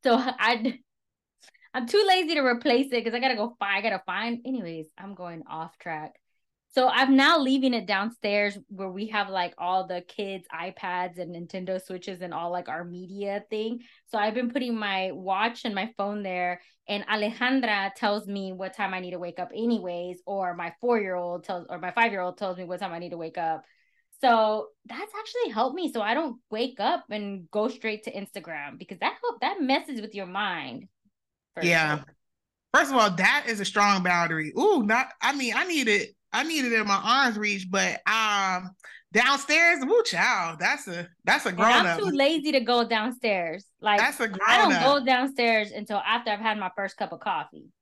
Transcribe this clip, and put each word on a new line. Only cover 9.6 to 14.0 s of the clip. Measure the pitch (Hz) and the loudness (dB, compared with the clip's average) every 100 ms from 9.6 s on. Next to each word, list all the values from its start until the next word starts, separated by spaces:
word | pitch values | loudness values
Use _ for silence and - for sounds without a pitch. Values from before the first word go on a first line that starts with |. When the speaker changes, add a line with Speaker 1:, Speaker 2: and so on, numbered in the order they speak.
| 175 185 180 | -2 0 -2
Speaker 1:
the | 180 | -8
kids' | 175 - 202 190 175 | -10 -10 -8 -8 -10
iPads | 165 180 185 190 180 180 170 | -10 -10 -8 -6 -4 -6 -8
and | 170 | -12
Nintendo | 170 170 190 180 185 | -10 -10 -10 -6 -6
Switches | - 185 180 180 | -6 -12 -10 -10
and | 180 | -8
all, | 156 170 | -6 -4
like, | 180 175 | -6 -6
our | 156 | -10
media | 175 175 180 196 202 202 208 | -10 -12 -14 -8 -6 -6 -6
thing. | 214 220 240 - _ | -6 -6 -8 -12 _